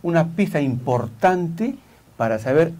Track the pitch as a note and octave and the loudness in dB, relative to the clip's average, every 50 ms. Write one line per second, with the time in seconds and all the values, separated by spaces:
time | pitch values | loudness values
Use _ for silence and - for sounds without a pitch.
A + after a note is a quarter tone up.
0 | - E3+ E3+ E3 D#3+ E3 - - G3+ - - D3+ C#3+ C3+ A#2+ B2 - - B2 A#2+ | -6 0 0 0 0 0 0 -2 -2 0 0 -2 0 0 -2 -2 -2 0 0 0
1 | A2+ A2+ - - - F#3 F#3 F3+ F3 E3 E3+ E3+ A3 C4+ C4+ - - - - - | -2 -4 -6 2 2 2 2 2 0 -4 -4 -4 -4 -6 -6 -8 -14 -20 -20 -20
2 | _ _ - - A#2 A2 A2+ G#2+ A2 C3 C3+ D#3 E3 E3 E3 - | _ _ -6 -2 -2 0 0 -2 0 2 4 4 4 2 0 -10